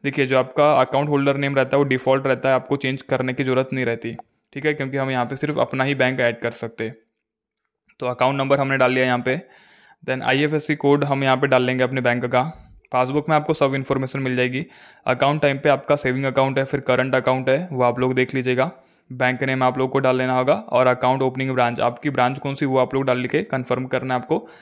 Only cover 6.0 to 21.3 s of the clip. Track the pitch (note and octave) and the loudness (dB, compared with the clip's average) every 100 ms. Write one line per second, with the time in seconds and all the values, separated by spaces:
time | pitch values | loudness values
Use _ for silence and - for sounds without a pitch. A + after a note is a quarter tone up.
6 | B2+ C3 A#2+ A#2 A#2 - A#2 - A2+ A2+ | 0 2 -2 0 -6 -6 -12 -8 -10 -10
7 | _ _ _ _ _ _ _ _ _ _ | _ _ _ _ _ _ _ _ _ _
8 | B2+ B2 B2+ C#3 C3+ C#3+ C3+ C3+ B2+ B2+ | -6 0 0 2 0 2 2 2 2 4
9 | B2+ B2 B2 C#3 - - - _ _ _ | 2 0 0 -4 -6 -20 -20 _ _ _
10 | - C3 A#2 C3+ D3 D3+ D3 D3 C#3+ C#3+ | -6 -4 0 0 0 -2 -2 -2 2 2
11 | C#3+ C#3 C3+ C3 C3+ C3 B2+ B2+ B2+ C3 | 2 0 0 2 2 2 2 0 0 0
12 | B2 B2 B2 B2 D3+ - - - _ B2+ | 0 0 0 0 0 -6 -20 -20 _ 0
13 | B2+ D3 D3 D3+ D3+ D3+ C#3 C3+ C3 C3+ | 0 0 2 0 0 0 2 0 -2 -2
14 | C3 C#3 C3 B2+ B2+ C3 - - - - | -2 -4 -4 0 -2 -2 -8 -14 -20 -8
15 | - B2 C3+ D3+ D3 C#3 D3+ C3+ - D3 | -2 2 2 2 0 2 2 0 0 0
16 | C3 B2+ C#3 C3+ C3+ C3+ C3+ C#3+ - B2 | 0 -2 -2 0 0 0 -2 -4 0 0
17 | C3 B2+ B2+ C3 C3 C#3 F3+ C3+ B2 A#2+ | 2 0 2 0 2 0 0 0 0 2
18 | B2+ C3 B2+ C3+ B2+ B2+ D3+ - _ _ | 0 0 0 -2 -2 0 0 -4 _ _
19 | _ B2+ B2+ B2 C3+ C3 B2+ C3 C3 C#3 | _ -2 -2 0 -2 0 0 2 0 2
20 | C3 B2+ B2+ B2+ B2+ F3 - B2 B2+ B2 | 2 2 0 0 2 0 2 2 4 4
21 | B2+ C3+ C3 | 2 2 0